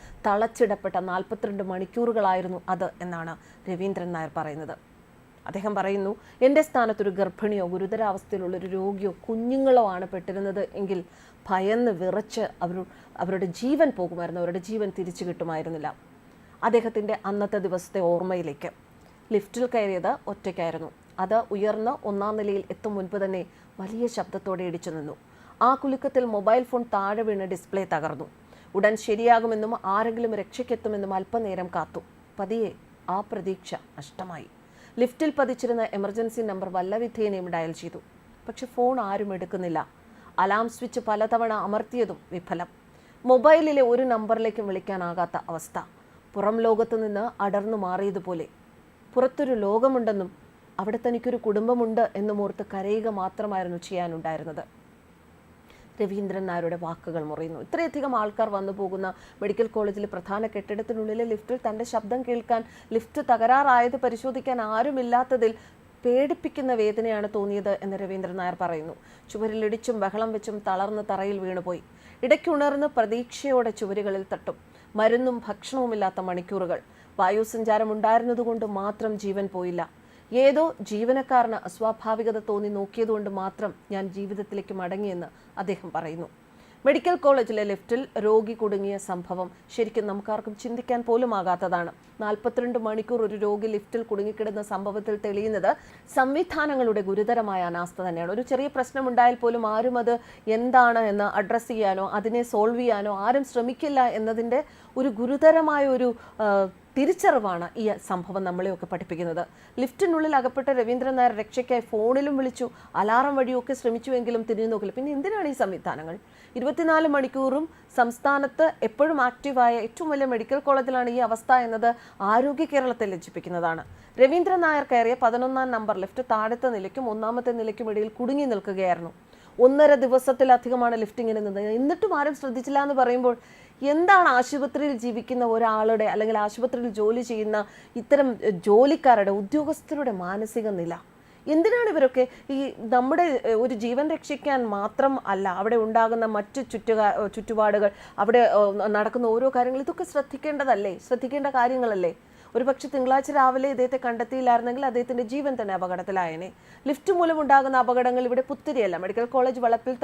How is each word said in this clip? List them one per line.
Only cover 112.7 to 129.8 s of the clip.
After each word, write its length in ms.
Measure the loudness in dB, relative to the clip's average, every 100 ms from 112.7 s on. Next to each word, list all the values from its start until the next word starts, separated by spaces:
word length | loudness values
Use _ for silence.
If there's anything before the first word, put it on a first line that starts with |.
| -8 -6 -2
അലാറം 400 | 2 2 2 2
വഴിയൊക്കെ 380 | 0 -2 -4
ശ്രമിച്ചുവെങ്കിലും 680 | -4 -2 -2 -2 -2 0 -2
തിരിഞ്ഞു 260 | -2 -2 0
നോക്കില്ല. 240 | -2 -4 -6
പിന്നെ 160 | -4
എന്തിനാണ് 360 | -4 -2 -2 -2
ഈ 40 |
സംവിധാനങ്ങൾ? 640 | -2 -2 -2 -6 -8 -10 -14 -16 -20 -14 -4
ഇരുപത്തിനാല് 520 | -2 0 2 4 4
മണിക്കൂറും 600 | 2 0 0 0 0 -2 -10 -4
സംസ്ഥാനത്ത് 760 | 0 0 0 0 2 0 2 2 2
എപ്പോഴും 400 | -4 2 2 4
ആക്റ്റീവായ 540 | 0 0 -2 2 4 2
ഏറ്റവും 340 | -2 -6 -4
വലിയ 160 | 0 0
മെഡിക്കൽ 320 | 0 0 0
കോളേജിലാണ് 520 | 2 2 2 0 0
ഈ 60 | 0
അവസ്ഥ 360 | 0 0 4
എന്നത് 420 | 4 4 2 2 0 -6 -4
ആരോഗ്യ 440 | 2 4 4 0
കേരളത്തെ 420 | 0 2 0 -2 -4
ലജ്ജിപ്പിക്കുന്നതാണ്. 800 | -4 -10 -12 -6 -2 -2 -2 -8 -20 -10 4
രവീന്ദ്രൻ 400 | 6 6 4 4
നായർ 260 | 4 2 2
കയറിയ 240 | 2 2 2
പതിനൊന്നാം 480 | 2 2 0 0 -2
നമ്പർ 260 | -2 -2 -4
ലിഫ്റ്റ് 280 | -6 -8 -2
താഴത്തെ 380 | -2 0 -2 -2
നിലയ്ക്കും 420 | -2 -6 -6 -6
ഒന്നാമത്തെ 420 | -4 -4 -2 -2
നിലയ്ക്കും 380 | -2 -4 -4 -4
ഇടയിൽ 180 | -2 -4
കുടുങ്ങി 360 | -4 -2 0
നിൽക്കുകയായിരുന്നു. 680 | 0 -2 -4 -2 0 0 -4 -14 _ -20 -10 6
ഒന്നര 340 | 6 8